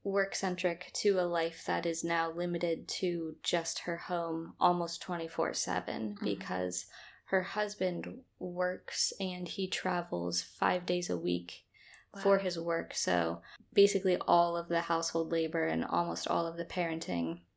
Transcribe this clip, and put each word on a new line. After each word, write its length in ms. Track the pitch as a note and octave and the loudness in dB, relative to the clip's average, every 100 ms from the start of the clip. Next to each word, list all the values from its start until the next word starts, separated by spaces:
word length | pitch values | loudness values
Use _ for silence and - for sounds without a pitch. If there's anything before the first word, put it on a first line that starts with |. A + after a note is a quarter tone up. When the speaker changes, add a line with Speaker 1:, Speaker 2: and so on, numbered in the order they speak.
Speaker 1:
work-centric 840 | G3+ G3 G3 - F#3+ F3+ F3+ E3+ - | 0 0 0 0 -2 0 0 -2 -8
to 240 | - G#3 F#3+ | 0 4 4
a 40 | |
life 420 | F3 E3+ E3 E3+ - | 2 2 0 -4 -2
that 180 | F3 E3+ | 0 0
is 180 | E3 | -2
now 260 | E3+ E3+ E3 | 0 0 0
limited 560 | E3 F3 F3 E3+ E3 - | 0 -2 0 0 0 -4
to 480 | - F3+ F3 D#3+ - | -2 -2 -2 -4 -4
just 380 | - E3+ D#3+ - | 0 0 0 -4
her 160 | - E3+ | -4 -6
home 580 | - F3 E3 E3 E3 - | -2 -2 0 -4 -6 2
almost 420 | E3+ F3 E3+ - | 4 4 0 -4
twenty-four 520 | - F3 E3 - D#3+ | -6 -4 -4 0 0
seven 600 | - - F#3 - A3 A3 | 0 0 0 -2 -4 -4
Speaker 2:
Mm-hmm. 100 | G3+ | -2
Speaker 1:
because 640 | G3+ - F#3+ F#3 F#3 F3+ - - - - - | -4 -4 -2 -2 -2 -2 -8 -18 -20 -20 0
her 160 | F#3+ | 0
husband 800 | F#3 G#3 G#3 - F#3 E3+ F3 G#3 - _ | 0 -2 -2 0 -2 -2 -6 -10 -16 _
works 760 | F#3 F3 F3+ F#3 - - - - | -8 -2 -2 -2 -6 -2 -2 0
and 260 | F#3+ F3+ F3+ | -4 -4 -6
he 200 | - F#3 | -4 -2
travels 720 | - F#3 F3+ F3+ F3 F3 F3 | -2 0 0 -2 -4 -2 -2
five 440 | - - F#3+ F#3 F3 | -4 0 2 2 0
days 240 | F3+ F3 | -2 0
a 60 | F3+ | -2
week 460 | F3 F3+ F3 - _ _ - - _ G3+ | 0 0 -2 -16 _ _ -20 -20 _ 0
for 140 | G3 G3 | 4 4
Speaker 2:
Wow. 60 | |
Speaker 1:
his 160 | F#3+ E3+ | 2 -2
work. 360 | E3+ E3 F3 | -2 -2 -4
So 480 | - - F3 E3 E3+ - - - | -4 0 2 2 -2 -8 -20 0
basically 420 | - G3 G3 F#3 F3 - | 6 6 6 2 2 6
all 300 | F3 E3+ E3+ | 6 6 0
of 120 | E3+ | 0
the 140 | E3+ | -2
household 480 | E3+ E3 D#3+ E3 D#3+ | 2 0 0 -2 0
labor 360 | E3 D#3+ E3 D#3+ | 0 0 0 0
and 180 | D#3+ | 0
almost 420 | E3 E3+ E3+ E3 - | 0 0 0 -2 0
all 200 | E3+ E3 | 0 0
of 100 | E3+ | -6
the 80 | |
parenting 760 | E3 F#3 E3+ D#3+ E3+ F3+ E3 F3 _ | -6 -2 -2 -2 -2 -2 -2 -4 _